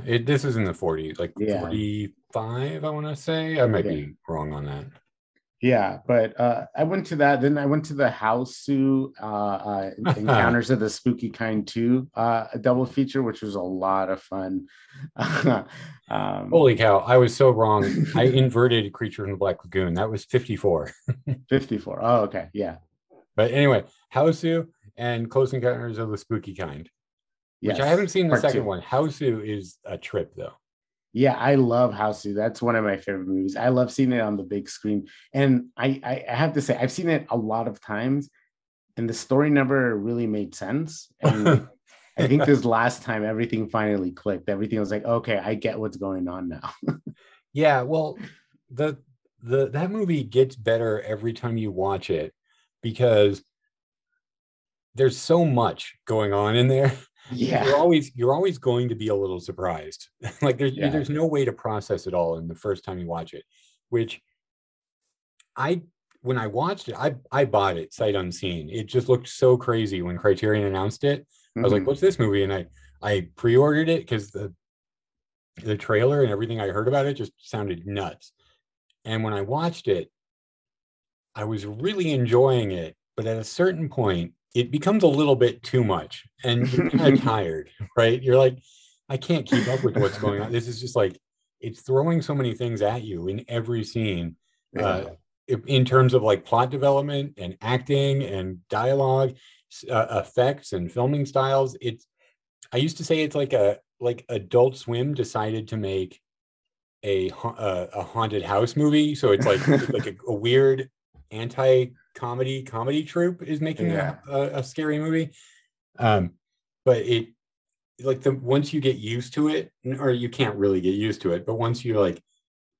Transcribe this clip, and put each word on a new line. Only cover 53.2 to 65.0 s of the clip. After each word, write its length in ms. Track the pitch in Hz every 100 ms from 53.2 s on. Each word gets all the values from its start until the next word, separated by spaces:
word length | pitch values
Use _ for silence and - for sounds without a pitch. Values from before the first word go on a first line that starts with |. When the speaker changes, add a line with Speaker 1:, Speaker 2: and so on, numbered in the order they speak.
| 101 95 _ _ _ _ _ _ _ _ _ _ _ _ _ _ _ 113
Speaker 1:
there's 220 | 135 127
so 280 | - 170 160
much 500 | 123 104 - - - -
going 280 | 110 104
on 220 | 101 104 120
in 120 | 127
there. 240 | 135 135 - - _ -
Speaker 2:
Yeah. 320 | 123 131 123
Speaker 1:
You're 140 | 135 143
always, 340 | 170 160 135 123
you're 180 | 123
always 240 | 147 190 135
going 320 | 131 123 123
to 60 | 104
be 120 | 107
a 80 | 101
little 240 | 98 90
surprised. 720 | 90 87 92 80 78 - - _
<laughs> 180 | 110 -
Like, 160 | 143 120
there's, 180 | 139 143
Speaker 2:
Yeah. 140 | 147
Speaker 1:
there's 200 | 151 139
no 160 | 151 165
way 200 | 147 135
to 80 |
process 520 | - 113 107 - 95 95
it 80 |
all 240 | 90 85 82
in 100 | 82
the 80 | 82
first 280 | 104 92
time 160 | - 90
you 80 | 85
watch 260 | 82 82
it, 100 | - - _ _ _ -
which 320 | 120 113 - _ _ _ _ _ _ _ _